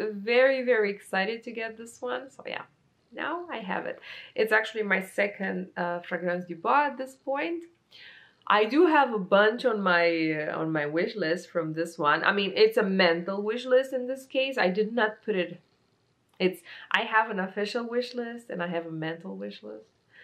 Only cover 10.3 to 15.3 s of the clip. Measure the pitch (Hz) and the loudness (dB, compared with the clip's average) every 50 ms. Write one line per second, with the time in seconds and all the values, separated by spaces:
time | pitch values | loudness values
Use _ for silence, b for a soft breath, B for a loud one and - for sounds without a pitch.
10.3 | 156 156 151 - - 160 160 160 160 151 147 147 151 165 185 233 226 208 170 160 | 0 -2 -2 -4 -4 -4 -2 0 0 0 0 0 0 -2 -2 -2 -2 -2 -2 -2
11.3 | 170 185 - - - 175 160 156 156 160 170 185 - - 151 147 151 160 - 185 | -2 -2 -4 -6 -4 -4 -2 -2 -2 -4 -4 -4 -4 0 2 4 4 4 4 2
12.3 | 202 202 196 185 190 - 214 220 220 247 202 196 190 190 185 170 170 170 175 190 | 2 2 0 0 4 4 4 6 6 4 0 2 2 4 4 4 4 2 -2 -6
13.3 | 196 202 208 214 226 247 247 262 254 254 269 262 269 254 247 247 269 262 - - | -6 -4 -4 -4 -4 -4 -2 2 2 2 2 2 -2 -6 -4 -4 -8 -8 -8 -6
14.3 | - 269 262 269 262 240 190 180 185 208 208 208 233 233 214 214 214 - - 220 | -2 -2 -2 0 0 0 0 0 2 0 -2 -2 0 0 0 -2 -2 -4 -6 -4